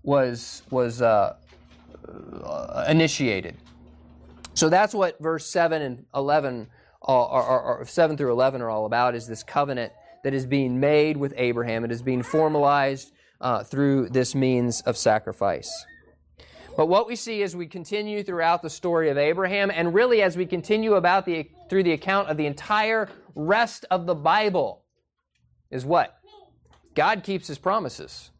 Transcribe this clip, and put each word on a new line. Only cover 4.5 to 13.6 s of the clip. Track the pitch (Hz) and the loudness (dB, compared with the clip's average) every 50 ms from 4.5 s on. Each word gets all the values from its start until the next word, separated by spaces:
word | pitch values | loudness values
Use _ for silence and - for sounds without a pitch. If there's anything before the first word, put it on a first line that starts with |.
| - | -2
So | - 160 156 | 0 2 4
that's | 170 185 214 214 - | 6 4 4 2 2
what | 208 190 175 - - | 0 0 0 -2 -4
verse | 151 160 165 156 - | -4 -4 -4 -4 -6
seven | - - 180 170 165 160 156 | -4 0 0 2 2 0 -2
and | 147 131 123 117 - _ - | -4 -6 -8 -10 -16 _ -6
eleven, | 139 139 143 147 156 139 135 127 117 107 - _ _ _ _ _ _ - | -4 0 2 2 2 2 -2 -6 -8 -12 -14 _ _ _ _ _ _ 0
uh, | - 131 127 120 | 2 2 2 2
are, | - - 131 113 | 2 0 0 2
are, | 120 131 123 - - 123 - | 2 0 0 0 -2 -6 -6
are, | 127 | -8
seven | - - 175 165 156 151 | -4 2 2 2 2 2
through | 139 143 127 | -2 0 0
eleven | 117 120 131 135 135 127 | 2 2 2 2 0 -2
are | 120 113 | -6 -4
all | 110 107 107 | -4 -4 -2
about, | 107 113 120 123 127 120 | 0 0 2 2 2 0
is | 117 113 | -4 -8
this | 117 110 - - | -10 -12 -14 -14
covenant | - - 147 143 143 135 123 117 - - - - - - _ - | -4 -2 -2 0 0 -2 -6 -6 -8 -10 -18 -20 -20 -20 _ -6
that | 139 135 | -2 -2
is | 135 131 | -2 -2
being | 123 135 139 135 127 123 127 | 0 0 0 0 0 0 2
made | 139 147 151 151 151 156 151 | 2 4 4 4 4 2 0
with | 143 143 139 139 | -2 -4 -4 -2
Abraham. | 120 127 120 120 120 117 120 113 113 117 | -2 0 0 0 -2 -2 -2 -2 -2 -2
It | 117 | -4
is | 117 120 | -4 -4
being | 120 131 127 123 120 | -2 -2 -2 -2 -2
formalized, | - - 156 160 156 151 147 143 143 143 143 135 139 135 131 - - _ _ _ _ _ _ | 0 0 2 2 2 2 2 2 4 4 4 2 0 -2 -6 -12 -20 _ _ _ _ _ _
uh, | - 127 120 101 | -2 -2 -2 -2